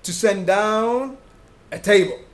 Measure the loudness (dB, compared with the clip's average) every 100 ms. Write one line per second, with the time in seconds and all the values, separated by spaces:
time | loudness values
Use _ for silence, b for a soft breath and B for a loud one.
0 | -10 -2 0 0 0 0 0 0 -2 -2
1 | -6 -12 _ _ _ _ _ -8 4 4
2 | 4 -4 -14